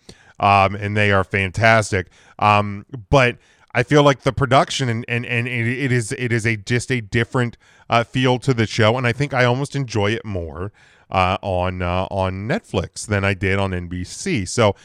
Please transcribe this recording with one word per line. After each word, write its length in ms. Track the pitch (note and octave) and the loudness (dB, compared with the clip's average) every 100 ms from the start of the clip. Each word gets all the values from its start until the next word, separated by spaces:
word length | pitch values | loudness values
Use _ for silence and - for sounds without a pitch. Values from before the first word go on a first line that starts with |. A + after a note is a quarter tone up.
| - - _ - | -18 -20 _ -2
um, 360 | G2+ G2+ G2 G2+ | 4 4 4 0
and 200 | G2+ G#2 | -2 0
they 160 | G#2 | 2
are 140 | G2 F#2 | 2 2
fantastic. 840 | G2 F#2+ G2+ A2+ A2+ G2+ F#2+ F2 _ _ - | -2 -2 2 4 4 2 -4 -6 _ _ 0
Um, 460 | G#2 G#2 G#2 G2+ - B2+ G2 | 4 4 0 -8 -12 -16 0
but 280 | C#3+ B2 - _ _ _ | 2 2 -2 _ _ _
I 100 | A#2+ | -4
feel 200 | - D3 | 2 4
like 180 | C#3+ C3 | 6 4
the 120 | C#3 | -2
production 540 | - B2+ C3+ F3 - B2+ | -2 2 2 2 -2 -4
and, 160 | A2+ - | -4 -4
and, 160 | A#2+ A#2+ | -6 -4
and 220 | A#2+ B2 | -4 -4
it, 200 | A#2+ A#2 | -2 -2
it 240 | B2+ C#3 | -2 0
is, 220 | B2 G#2+ | 0 -2
it 180 | C3+ B2 | -6 -2
is 140 | A#2 A2+ | 0 0
a, 100 | G#2+ | -4
just 340 | F#2+ A#2+ - | -2 -4 -2
a 100 | B2+ | -4
different, 560 | G2+ A#2 A#2 B2+ A#2+ - _ _ - | -2 -2 0 -2 -2 -6 _ _ -2
uh, 140 | A#2 A2+ | 0 0
feel 340 | C3 B2+ B2+ | 0 2 2
to 140 | - | 0
the 120 | A#2 G#2+ | 0 0
show, 320 | - G#2+ B2+ | 2 2 2
and 80 | A#2+ | 0
I 60 | |
think 220 | A#2+ C#3+ | -2 -2
I 100 | B2+ | 2
almost 320 | B2 B2+ C#3+ C#3 | 2 2 -2 -6
enjoy 360 | B2 G#2+ G2+ | -4 0 0
it 140 | A2+ G#2+ | -2 -6
more, 460 | F#2 D#2+ D2+ G2 - _ _ _ | -8 -8 -10 -12 -12 _ _ _
uh, 280 | F#2 F#2 G2 | 0 2 0
on, 400 | G2+ F2+ F#2 F#2 | -2 -2 -2 -2
uh, 260 | F2 F2+ - | -2 -2 -2
on 380 | G2 F#2+ F#2+ G#2+ | -2 -4 -4 -6
Netflix 580 | G#3+ - F2+ E2 - - | -6 -4 -4 -4 -10 -4
than 180 | G2+ | -2
I 100 | G2 | 0
did 260 | F#2 G2 G2 | -2 -2 0
on 140 | G2 | -2
N 140 | F2+ F2 | -4 -8
B 160 | F2+ | -10
C. 420 | F#2 - G3 C3+ F2+ | -10 -8 -4 -4 -2
So, 300 | A#2+ G#2 - | 2 2 0